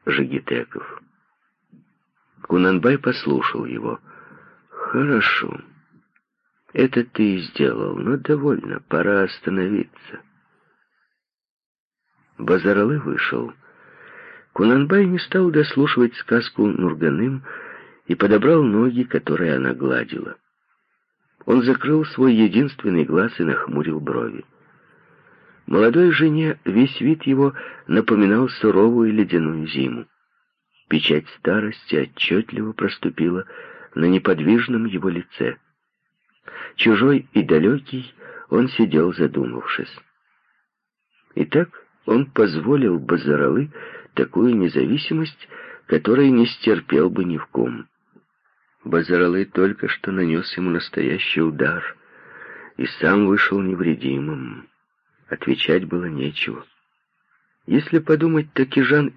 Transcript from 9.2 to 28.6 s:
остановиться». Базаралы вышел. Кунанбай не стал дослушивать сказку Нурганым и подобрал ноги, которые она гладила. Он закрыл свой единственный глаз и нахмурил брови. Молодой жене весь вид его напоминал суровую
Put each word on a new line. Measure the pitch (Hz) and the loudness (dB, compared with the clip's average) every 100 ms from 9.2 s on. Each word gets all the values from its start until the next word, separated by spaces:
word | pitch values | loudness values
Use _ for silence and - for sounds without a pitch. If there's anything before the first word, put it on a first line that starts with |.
остановиться». | 95 - - 95 92 104 - _ - - _ _ _ _ _ _ _ _ _ _ _ _ _ _ _ _ _ _ _ _ _ - | 0 -4 -4 -2 -2 -2 -4 _ -20 -20 _ _ _ _ _ _ _ _ _ _ _ _ _ _ _ _ _ _ _ _ _ -8
Базаралы | - 92 87 101 107 147 | 0 2 2 2 2 0
вышел. | 78 62 - 60 58 - _ _ _ - - - - - _ | -4 -4 -4 -4 -8 -12 _ _ _ -20 -20 -20 -20 -20 _
Кунанбай | - 107 131 147 196 190 | 0 2 4 4 4 2
не | 180 | 0
стал | - 190 180 | -2 0 2
дослушивать | 156 147 135 143 127 120 - | 2 2 0 0 2 2 0
сказку | - 120 113 - 104 | -2 -2 -2 0 0
Нурганым | - 87 78 78 73 123 135 - - - - - _ - | 2 -2 0 0 0 -2 -4 -10 -18 -18 -20 -20 _ -6
и | 85 | 0
подобрал | 101 104 131 165 | 2 4 4 4
ноги, | 135 104 127 120 | 4 2 2 0
которые | 127 73 73 78 82 65 | -2 -4 -2 -2 0 0
она | 65 | -2
гладила. | 62 67 64 - 64 - - _ _ _ _ _ _ _ _ _ _ - | -2 -2 -2 -4 -10 -12 -16 _ _ _ _ _ _ _ _ _ _ 0
Он | 127 | 2
закрыл | 120 127 135 156 151 | 2 0 0 0 0
свой | - 131 | 2 4
единственный | 110 107 101 143 - 107 87 | 6 4 4 0 -2 -2 0
глаз | 71 80 113 - | 2 0 0 -2
и | |
нахмурил | 82 67 - 71 76 76 | -2 -2 -4 -4 -4 -4
брови. | 71 60 58 60 - _ _ _ _ _ _ _ _ _ _ _ - | -4 -4 -6 -10 -18 _ _ _ _ _ _ _ _ _ _ _ -2
Молодой | 85 113 151 180 | 2 4 6 4
жене | 147 160 151 156 - - | 4 2 2 -2 -4 0
весь | 98 135 - | 2 2 2
вид | 120 156 | 0 0
его | 139 135 139 135 - - - | 0 2 2 -2 -16 -14 -2
напоминал | 95 110 107 98 110 127 | 0 2 4 4 4 0
суровую | - | 0